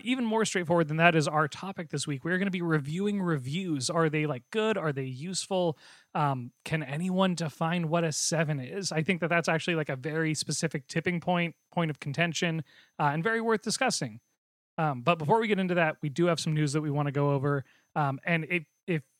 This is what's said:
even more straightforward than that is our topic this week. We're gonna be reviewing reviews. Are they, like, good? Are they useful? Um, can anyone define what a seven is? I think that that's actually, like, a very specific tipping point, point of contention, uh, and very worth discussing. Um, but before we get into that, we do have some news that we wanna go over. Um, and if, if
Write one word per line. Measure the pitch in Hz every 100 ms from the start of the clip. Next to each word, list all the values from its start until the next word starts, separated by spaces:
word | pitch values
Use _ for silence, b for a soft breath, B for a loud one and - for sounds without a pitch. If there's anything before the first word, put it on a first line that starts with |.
even | 214 262 226
more | 220
straightforward | 208 190 160 170 156
than | 160
that | 170
is | 165 151
our | 151 151
topic | - 185 190 165
this | 147 156
week. | 135
We're | 160 180
gonna | 202
be | 180
reviewing | 170 156 139 170 208 202
reviews. | 180 151 123 165 185 147 123
Are | 165 160
they, | 151 151
like, | 127 -
good? | 220 220 208
Are | 160
they | 139 131
useful? | 127 170 180 - 185 175 151 B B B
Um, | 180 147 131 120 _ -
can | 160
anyone | 131 147 185 185 190
define | 165 160 - 165 175 160
what | 170
a | 165
seven | - - 156 156 147
is? | 123 190 180
I | 156
think | 156 180
that | 165
that's | 170 160
actually, | 160 - 165
like, | 151
a | 135
very | 151 156 160
specific | 151 - 156 160 151 -
tipping | 165 180 175
point, | 185 180 170 - _
point | - 165
of | 143
contention, | 147 139 170 156 175 160 - b b b
uh, |
and | 151 151
very | 185 226
worth | 226 220
discussing. | 220 - 262 - 127 110 _ _ _ _ _ -
Um, | 156 127
but | 120 170
before | 151 220
we | 226
get | 196
into | 185 175
that, | 160 151
we | 151
do | 131 175
have | 165
some | 170
news | 151 151
that | 151
we | 151
wanna | 143 143
go | 139 143
over. | 139 143 143 - b b -
Um, | 143 135 -
and | 165 160
if, | 175 151 _ -
if | 160 -